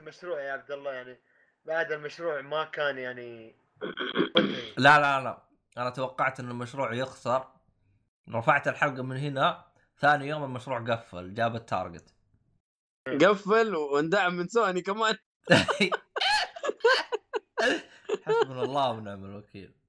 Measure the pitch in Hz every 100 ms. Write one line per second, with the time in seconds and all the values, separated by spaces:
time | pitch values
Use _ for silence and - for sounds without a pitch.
0 | 156 - 180 156 139 135 123 143 139 131
1 | 127 123 _ _ _ _ 151 160 160 151
2 | 147 151 170 147 139 151 151 - 147 131
3 | 127 123 120 117 113 - _ - - -
4 | - - - - - - - - 139 147
5 | 143 135 123 - _ _ _ - 123 123
6 | 131 - 135 131 123 120 120 139 123 117
7 | 131 - - 131 - _ _ _ _ _
8 | _ _ - 117 117 143 147 - 147 131
9 | 127 131 143 135 165 160 - _ _ _
10 | 147 147 139 151 139 123 139 123 117 113
11 | - 90 90 104 117 113 110 98 90 85
12 | - _ _ _ _ _ _ _ _ _
13 | - 135 175 202 190 220 226 170 147 143
14 | 160 196 180 180 175 233 202 180 175 208
15 | 220 - _ _ - 131 - 571 202 -
16 | - - 740 831 - - 587 - 466 523
17 | - 480 - 480 - - 494 339 - -
18 | - - - 453 135 127 127 143 131 113
19 | 107 101 98 101 - 101 90 _